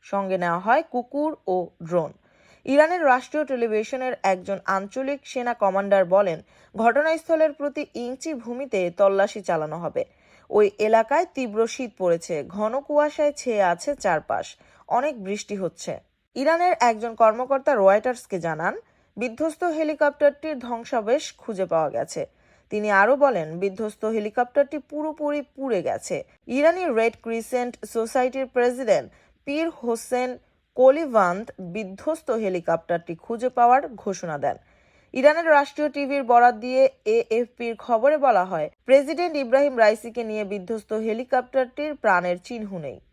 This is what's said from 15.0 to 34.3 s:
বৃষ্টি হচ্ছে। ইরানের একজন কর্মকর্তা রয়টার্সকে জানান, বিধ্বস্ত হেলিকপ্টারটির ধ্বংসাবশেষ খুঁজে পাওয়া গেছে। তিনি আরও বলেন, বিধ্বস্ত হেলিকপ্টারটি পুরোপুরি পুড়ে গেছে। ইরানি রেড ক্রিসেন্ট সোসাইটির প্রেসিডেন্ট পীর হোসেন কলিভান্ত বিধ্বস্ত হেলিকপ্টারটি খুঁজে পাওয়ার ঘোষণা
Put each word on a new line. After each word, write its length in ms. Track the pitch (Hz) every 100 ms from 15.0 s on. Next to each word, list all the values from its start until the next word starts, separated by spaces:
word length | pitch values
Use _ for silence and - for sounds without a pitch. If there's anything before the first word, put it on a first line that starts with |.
| 285 254
বৃষ্টি 320 | 190 202 - 202
হচ্ছে। 360 | 180 _ - 143 _ _ _ -
ইরানের 380 | 277 330 359 349
একজন 320 | 240 220 233
কর্মকর্তা 580 | 226 226 220 254 269 262
রয়টার্সকে 640 | 254 190 202 254 240 - 185
জানান, 360 | 165 156 175 339 _ _ _ -
বিধ্বস্ত 460 | 240 226 320 302 359
হেলিকপ্টারটির 840 | 311 302 311 294 294 294 285 311 285
ধ্বংসাবশেষ 680 | 233 240 240 247 208 277 - -
খুঁজে 280 | - 196 190
পাওয়া 240 | 165 151
গেছে। 320 | 117 131 180 - _ _ _ _
তিনি 160 | 208 214
আরও 240 | 196 208 269
বলেন, 320 | 277 208 156 165
বিধ্বস্ত 440 | 196 190 220 -
হেলিকপ্টারটি 760 | 220 220 214 208 247 285 285 302 -
পুরোপুরি 520 | 294 311 311 294 294 269
পুড়ে 280 | - 269 208
গেছে। 340 | 139 98 - 170 - _ -
ইরানি 360 | 247 302 349 359 226
রেড 160 | 226 226
ক্রিসেন্ট 500 | 226 226 220 247 247 - 214
সোসাইটির 600 | 233 220 269 254 269 254
প্রেসিডেন্ট 600 | 247 240 247 247 156 117 _ _ _ -
পীর 200 | 294 330 -
হোসেন 520 | 240 226 - 247 254 247 _ _ _ -
কলিভান্ত 720 | 254 285 320 226 185 180 233 - 180
বিধ্বস্ত 560 | 180 190 190 - 320 - 233
হেলিকপ্টারটি 720 | 214 180 170 165 - 170 170 170
খুঁজে 340 | - 226 247
পাওয়ার 320 | 247 240 254 294 226
ঘোষণা 400 | - 190 170